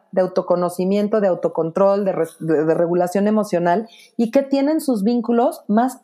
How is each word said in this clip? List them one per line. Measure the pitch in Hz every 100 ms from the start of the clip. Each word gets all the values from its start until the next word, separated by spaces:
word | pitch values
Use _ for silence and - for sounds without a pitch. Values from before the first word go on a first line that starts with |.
| _
de | 185
autoconocimiento, | 180 - 165 180 175 175 185 202 208 220
de | 196
autocontrol, | 175 170 165 165 196 196 202 196
de |
res-, | 160 165 -
de, | 160 151 156
de |
regulación | 160 170 175 175 196 202
emocional | 214 208 170 175 180 220 - - -
y | 233
que | 277
tienen | 269 277 277 320
sus | 294 220
vínculos | 202 240 226 240 277 - -
más | 214 254 262